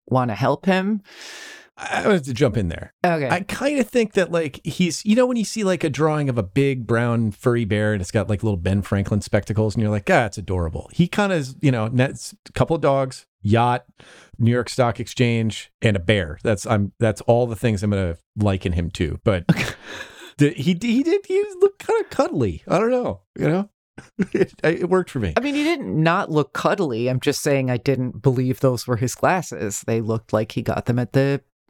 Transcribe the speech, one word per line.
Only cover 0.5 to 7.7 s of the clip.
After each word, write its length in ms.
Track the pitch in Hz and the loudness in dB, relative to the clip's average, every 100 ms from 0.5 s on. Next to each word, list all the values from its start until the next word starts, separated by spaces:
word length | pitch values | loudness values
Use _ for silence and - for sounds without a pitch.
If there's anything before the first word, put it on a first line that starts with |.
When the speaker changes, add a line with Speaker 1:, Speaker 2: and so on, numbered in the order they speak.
| 143 190 | 0 2
Speaker 1:
him. 340 | 185 190 214 - - - - - - - - | 2 0 -4 -6 -20 -18 -18 -18 -20 -20 -14
Speaker 2:
I, 300 | - - - | -6 -2 2
I 40 | |
have 100 | 190 | 0
to 100 | 135 | 0
jump 220 | 117 139 120 | 0 2 2
in 120 | 90 | -2
there. 260 | - - _ | -4 -12 _
Speaker 1:
Okay. 240 | 180 165 135 | 0 0 0
Speaker 2:
I 120 | 180 | -2
kinda 420 | 190 - 277 285 | -4 -4 0 0
think 300 | 233 247 220 | 0 0 0
that, 180 | 196 170 | 0 0
like, 300 | 170 156 - | 0 -2 -6
he's, 400 | - - 180 - | -6 0 0 0
you 120 | 208 226 | 2 2
know, 100 | 254 | 2
when 100 | 240 | 0
you 80 | |
see, 200 | 202 220 | -4 -2
like, 180 | 196 180 | 0 0
a 80 | 160 | 0
drawing 380 | 127 160 151 139 | 0 0 2 0
of 100 | 120 | -2
a 40 | |
big 440 | 95 135 139 131 110 | 0 2 2 0 0
brown 460 | 117 120 117 110 | 0 2 0 0
furry 320 | - 127 120 | 0 0 0
bear 280 | 107 | 0